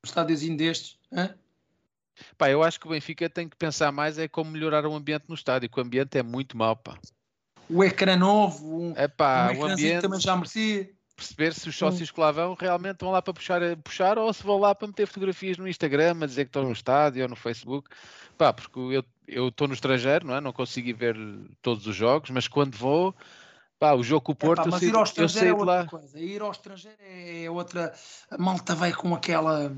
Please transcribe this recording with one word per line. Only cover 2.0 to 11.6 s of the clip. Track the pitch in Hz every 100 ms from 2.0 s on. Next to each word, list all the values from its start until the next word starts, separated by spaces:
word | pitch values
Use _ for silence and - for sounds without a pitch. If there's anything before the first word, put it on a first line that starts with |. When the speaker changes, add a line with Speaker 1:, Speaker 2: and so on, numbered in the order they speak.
| _ _ - _
Speaker 2:
Pá, | 143
eu | 139
acho | 165 -
que | 160
o |
Benfica | 160 143 156 165
tem | - 165
que | _
pensar | 165 143 151
mais | 139 151 156
é | 160
como | - 156
melhorar | 156 160 151 151
o | 151
ambiente | 143 151 -
no | 160
estádio, | - 127 120
que | -
o |
ambiente | 123 123 135 139
é |
muito | 117 123 135 117
mau, | 110 110
pá. | - - - _ _ _ _ _ _
Speaker 1:
O | 170
ecrã | 190 - 190 180
novo, | 185 208 202 147 156 160
um, | 170 151
Speaker 2:
É | 143
pá, | - 147 131 120
Speaker 1:
um |
Speaker 2:
o |
Speaker 1:
ecrãzinho | 127 151
Speaker 2:
ambiente, | - 151 175
Speaker 1:
também | 190 190
já | 190 185
merecia. | 170 220 220 208 190 _ _ -
Speaker 2:
perceber | - - 160
se | 160